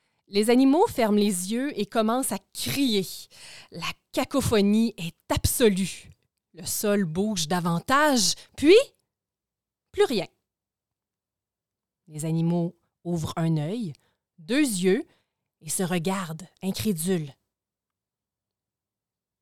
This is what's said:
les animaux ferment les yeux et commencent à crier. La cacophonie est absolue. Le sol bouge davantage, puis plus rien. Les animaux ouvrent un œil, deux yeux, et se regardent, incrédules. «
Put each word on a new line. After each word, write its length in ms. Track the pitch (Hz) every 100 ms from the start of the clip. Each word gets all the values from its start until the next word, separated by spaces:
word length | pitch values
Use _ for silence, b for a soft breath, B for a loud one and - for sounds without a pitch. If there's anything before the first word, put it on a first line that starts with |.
| _ _ _
les 220 | 202 214
animaux 380 | 247 269 294 453
ferment 300 | - 220 208
les 340 | 202 180 185
yeux 260 | 226 277 254
et 60 | 202
commencent 460 | 233 220 247 262
à 80 | 208 -
crier. 520 | - - 254 277 208 185 - - B B B B
La 220 | - 165 - _
cacophonie 840 | - 269 277 - 214 202 214 226 -
est 160 | 165 - _
absolue. 800 | 294 - - 226 190 196 - - - _ _ _
Le 120 | - 180
sol 400 | - 214 202 185
bouge 420 | 160 214 202 151
davantage, 880 | 180 170 170 - 262 302 254 185 - B -
puis 220 | 285 415 554 _ _ _ _ _ _ _ _ _ _
plus 140 | - -
rien. 200 | 220 160 _ _ _ _ _ _ _ _ _ _ _ _ _ _ _ _ _ _
Les 180 | 151 160
animaux 500 | 165 165 175 170 - _ _
ouvrent 300 | 170 170 151 -
un 220 | 165 156
œil, 360 | 151 226 202 131 _ _ _ _
deux 220 | 156 254
yeux, 440 | 294 190 185 208 339 _ _ _ _ _
et 80 | 156
se 140 | -
regardent, 640 | 180 180 165 190 175 160 185 _
incrédules. « 720 | 190 196 220 170 170 185 147 - _ _ _ _ _ _ _ _ _ _ _ _ _ _ _ _ _ _ _ _